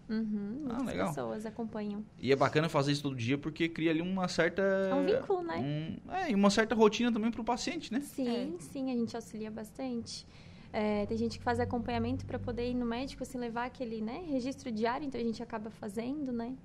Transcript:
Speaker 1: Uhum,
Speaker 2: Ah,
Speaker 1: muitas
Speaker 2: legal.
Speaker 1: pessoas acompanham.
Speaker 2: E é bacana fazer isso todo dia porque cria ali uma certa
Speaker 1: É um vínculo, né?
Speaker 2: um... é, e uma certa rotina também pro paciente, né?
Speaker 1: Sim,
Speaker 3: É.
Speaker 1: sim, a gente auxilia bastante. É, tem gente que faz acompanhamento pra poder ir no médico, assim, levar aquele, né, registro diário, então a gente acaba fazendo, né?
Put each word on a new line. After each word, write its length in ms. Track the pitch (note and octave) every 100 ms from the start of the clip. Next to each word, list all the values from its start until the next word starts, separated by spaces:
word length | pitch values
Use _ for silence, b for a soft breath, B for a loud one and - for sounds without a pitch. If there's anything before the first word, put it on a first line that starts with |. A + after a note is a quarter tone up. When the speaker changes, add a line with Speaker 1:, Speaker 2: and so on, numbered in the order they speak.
| -
Speaker 1:
Uhum, 560 | A3 A3 G#3 G3+ C4 C#4
Speaker 2:
Ah, 80 |
Speaker 1:
muitas 140 | A#3 B3
Speaker 2:
legal. 200 | F3 F#3
Speaker 1:
pessoas 380 | D3 - A3 A3
acompanham. 580 | A3 A3 G#3+ G#3 G3+ G#3+ -
Speaker 2:
E 140 | A#2+
é 20 | C3+
bacana 320 | C3+ D3+ -
fazer 240 | D3 C#3
isso 120 | C#3+
todo 120 | D3 B2+
dia 220 | A2+ C#3+
porque 320 | D#3+ D3+ E3
cria 220 | E3 D#3+
ali 100 | D#3+
uma 260 | F3 F#3+ F3+
certa 340 | - E3+ E3+
Speaker 1:
É 320 | G3 F#3+ F#3+
um 120 | C#4 D4+
vínculo, 360 | - - F#4
né? 160 | E4+ E4 - D3+ D#4+ F#3+ -
Speaker 2:
um... 40 |
é, 180 | F#4 E4+
e 40 | G3
uma 140 | G3+
certa 260 | G#3+ A3 A3
rotina 380 | G#3+ G#3+ A#3+
também 180 | A3 A3+
pro 140 | A3+ A#3
paciente, 480 | B3 D4+ F4 -
né? 80 | A#3
Speaker 1:
Sim, 260 | C#4+ - B3
Speaker 3:
É. 220 | A#3+ C#4 F4
Speaker 1:
sim, 320 | - C#4 C4
a 40 | A#3+
gente 200 | A#3 A#3
auxilia 340 | A3+ G#3+ G#3+
bastante. 800 | A3 G#3+ - C4 A#3 A3 - - B B B B
É, 320 | A3 G#3+ G#3 G3+
tem 120 | A3+
gente 200 | A#3 -
que 60 | B3
faz 160 | A#3
acompanhamento 640 | A#3+ A#3+ A#3 A#3 A#3 C4+ -
pra 120 | B3
poder 320 | B3+ A3+ B3
ir 60 | B3
no 100 | A#3
médico, 380 | A#3 C4+ -
assim, 140 | B3+ B3
levar 260 | A#3+ A3+ B3
aquele, 340 | B3 A#3+ A3
né, 200 | G#3+ D4+ F4
registro 420 | C4+ B3+ C4 C4
diário, 380 | G#3+ A3+ C4+ C#4+
então 120 | A#3+
a 40 |
gente 180 | A#3 A3
acaba 280 | A#3 A3+ A3
fazendo, 640 | - A3 G#3+ A#3+ D4+ C4
né? 220 | A#3 A#3 C4